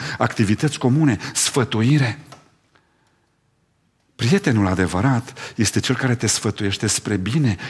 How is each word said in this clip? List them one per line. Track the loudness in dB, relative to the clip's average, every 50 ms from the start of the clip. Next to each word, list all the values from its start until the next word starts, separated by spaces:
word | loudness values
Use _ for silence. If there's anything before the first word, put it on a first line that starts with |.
| -8 -8 -4 -2
activități | -4 -2 0 0 2 2 2 0 0 -2 -2 0
comune, | 0 2 2 4 4 2 2 0 -4 -6 -4
sfătuire. | -4 -2 -2 0 0 0 0 0 0 2 4 4 2 2 0 -4 -8 -12 -20 -20 -20 _ _ _ _ _ _ _ _ _ _ _ _ _ _ _ _ _ _ _ _ _ _ _ _ _ _ _ _ _ _ _ _ _ _ _
Prietenul | -2 0 2 2 2 2 2 2 2 2
adevărat | 2 2 2 0 0 0 2 2 2 2 0 -2 -6 -10 -16 -16 -8 -2
este | -2 0 0 0 0
cel | 0 0 0
care | 0 0 0 0
te | 0 0
sfătuiește | -2 -2 0 -2 -2 -2 -2 -2 -4 -2 -2 -2
spre | -2 -2 -2 -2 -2 -2
bine, | -2 -2 0 0 2 2 2 0 -2 -6